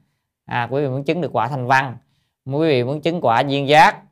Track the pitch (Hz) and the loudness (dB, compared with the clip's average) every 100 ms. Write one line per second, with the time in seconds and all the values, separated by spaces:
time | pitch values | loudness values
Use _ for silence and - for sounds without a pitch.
0 | _ _ _ _ - 120 117 135 143 131 | _ _ _ _ -8 -6 -4 -4 -4 -4
1 | 139 170 151 117 113 143 123 131 135 123 | -4 -4 -4 -2 -2 -4 0 0 0 -8
2 | _ _ _ _ 131 143 160 127 123 151 | _ _ _ _ -8 -2 0 0 0 -4
3 | 165 170 135 117 143 139 139 151 190 - | -4 -2 0 0 0 -2 4 6 6 2
4 | - | -12